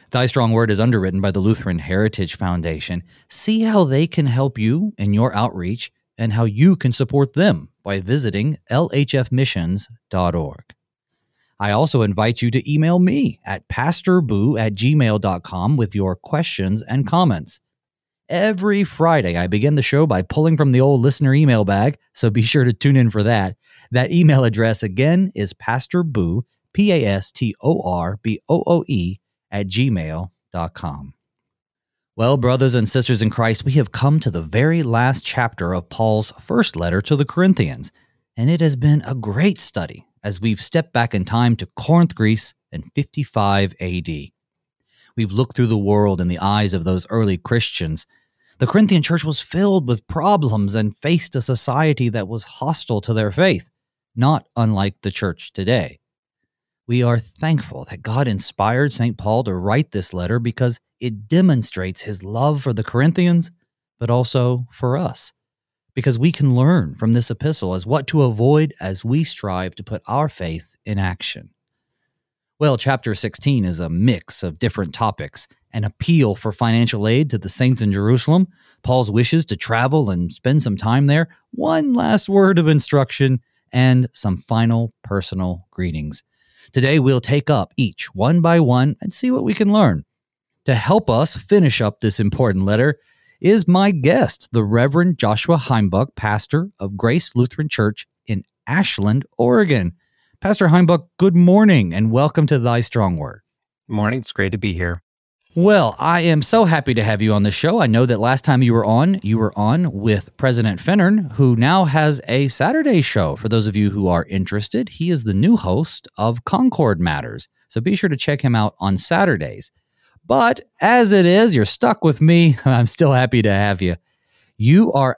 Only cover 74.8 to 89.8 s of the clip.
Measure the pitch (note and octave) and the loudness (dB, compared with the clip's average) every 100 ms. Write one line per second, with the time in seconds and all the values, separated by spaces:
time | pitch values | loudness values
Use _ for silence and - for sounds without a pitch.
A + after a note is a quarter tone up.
74.8 | F2 - A2 - D2 - - _ _ A2+ | -8 -4 -4 -4 -10 -12 -16 _ _ -6
75.8 | G#2 - - E3 A#2+ F#2+ A2+ G2 A#2 A2+ | -6 -4 0 2 2 0 -6 -2 0 2
76.8 | A#2 A2 G#2+ B2 D3+ G#2+ F#2+ - B2+ A#2+ | 0 0 0 0 0 -4 -6 -2 0 0
77.8 | G#2+ G2 G#2 B2 - E3+ F#3 _ _ _ | 0 0 2 2 2 2 0 _ _ _
78.8 | - B2+ G#2+ G#2 A#2+ E3 D#3 G#3 - A2+ | 0 0 2 0 2 0 -2 -6 -4 -2
79.8 | C3 D3+ A2+ F2 F2 - B2 D3 A#2+ G2 | 0 0 0 -2 -4 -4 0 0 0 -2
80.8 | G#2+ B2+ C#3+ D3+ E3 _ _ A#3+ D#4 D#4+ | 0 2 2 2 0 _ _ -6 -2 0
81.8 | D4 A#3+ - G#3+ - G3 F#3+ F3 D#3 D3+ | 0 0 2 0 2 4 4 4 4 2
82.8 | - C#3+ B2+ - C3+ B2+ - _ _ B2+ | 2 0 0 0 0 0 -4 _ _ 2
83.8 | B2+ B2+ B2 - - F2+ - A2+ A2+ A#2 | 4 4 2 -4 -4 -4 -2 -2 0 0
84.8 | A#2 - - G2+ F#2 F#2 F#2 F2 - - | -2 -8 -6 -6 -4 -6 -6 -6 -10 -8
85.8 | F2+ D#2 D2+ D2 - _ _ _ _ C3 | -6 -6 -8 -10 -16 _ _ _ _ -6
86.8 | C3 D#3 C3 B2+ - C#3+ - C3+ F#2 - | -2 0 2 0 0 -2 0 -2 -2 -4
87.8 | A#2 - - F#2 A#2 E3+ E3 E3+ D#3+ B2+ | -4 -6 -12 -2 0 2 2 2 4 2
88.8 | C3+ - G#3 - B3+ B3+ - G#3 G3+ G#3+ | 0 -2 -8 -6 -4 -2 -2 -2 0 2